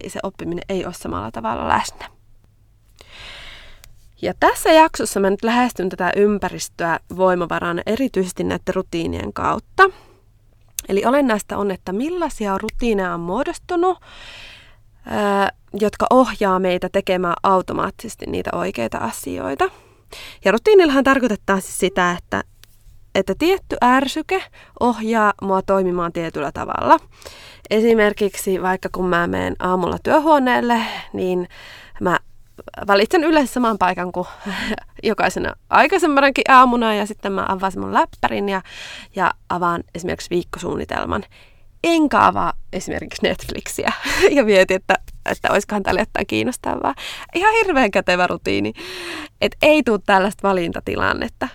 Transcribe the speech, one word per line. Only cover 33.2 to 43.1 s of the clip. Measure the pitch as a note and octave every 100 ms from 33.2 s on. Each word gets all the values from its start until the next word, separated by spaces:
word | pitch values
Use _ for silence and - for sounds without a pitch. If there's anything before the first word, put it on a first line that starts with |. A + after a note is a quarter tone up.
yleensä | D4+ D#4+ B3+
saman | B3+ B3 G#3+
paikan | F3+ F3+ F3+
kuin | F3+ F3+ - G3
<laughs> | F#3+ G#3 A3 - -
jokaisena | - G3 F3 F#3+ F3 - _
aikaisemmanakin | - C#4+ G4 E4 C#4 C#4 C4 -
aamuna, | C4 B3+ A#3+ A3+
ja | G#3 G#3
sitten | G#3 G3+
mä | F#3+ -
avaan | F#3+ F#3+ F#3+
mun | G3
läppärin | A3 E4 - - A3 G3+
ja, | F#3+ - - - - - G3
ja | F3 - _
avaan | F3+ F3 E3+ -
esimerkiksi | E3+ F3 D#3+ -
viikkosuunnitelman. | F3 - E3 F3 - - - - - - - - - - -
Enkä | E4+ E4 D4 A3 F#3+
avaa | G3 F3 - -
esimerkiksi | F#3+ - - D#3+